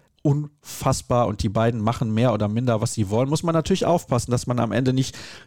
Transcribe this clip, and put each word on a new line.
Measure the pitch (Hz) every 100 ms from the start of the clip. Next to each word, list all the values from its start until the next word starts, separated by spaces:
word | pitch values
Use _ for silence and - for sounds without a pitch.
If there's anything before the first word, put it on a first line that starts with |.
| _ _
unfassbar | 151 143 147 - - - 139 127 - 123 117
und | 101
die | 110
beiden | 107 117 117
machen | 104 117 113
mehr | 110 123
oder | 107 104
minder, | 110 127 110
was | 113
sie | - 98
wollen. | 113 135
Muss | 156
man | 170
natürlich | 160 151 190
aufpassen, | 165 170 - 123 -
dass | 120 -
man | 123
am | 113
Ende | 110 131
nicht | 131 131 - - -